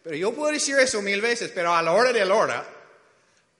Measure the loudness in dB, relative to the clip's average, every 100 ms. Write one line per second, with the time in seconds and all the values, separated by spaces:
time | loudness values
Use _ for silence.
0 | -10 -4 -4 -2 -2 -2 0 2 2 0
1 | -2 -2 -2 -2 -6 -4 0 2 4 4
2 | 4 2 2 2 2 -2 -8 -18 -20 _
3 | _ _ _ _ _